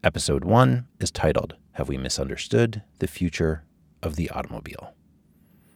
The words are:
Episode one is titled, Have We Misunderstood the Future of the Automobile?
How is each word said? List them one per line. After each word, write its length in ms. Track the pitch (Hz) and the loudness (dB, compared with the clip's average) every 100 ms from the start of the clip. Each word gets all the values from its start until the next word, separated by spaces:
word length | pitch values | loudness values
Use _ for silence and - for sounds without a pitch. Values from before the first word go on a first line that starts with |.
| 90 | 2
Episode 400 | - - 73 87 | 0 0 0 4
one 420 | 110 127 127 123 _ | 6 6 4 -2 _
is 100 | - | -4
titled, 440 | - 78 64 - - _ | 0 2 2 -2 -12 _
Have 160 | - 69 | -8 -4
We 80 | 65 | -4
Misunderstood 840 | 65 - 67 - - 117 117 107 - _ | -4 -4 -4 -6 0 2 2 0 -12 _
the 80 | 95 | -6
Future 580 | - 87 - 82 80 - _ _ _ | -2 -2 0 0 0 -8 _ _ _
of 140 | 80 76 | -8 -4
the 140 | 82 | -4
Automobile? 640 | - - - - - - _ _ _ _ _ _ _ _ | -4 -8 -10 -12 -14 -16 _ _ _ _ _ _ _ _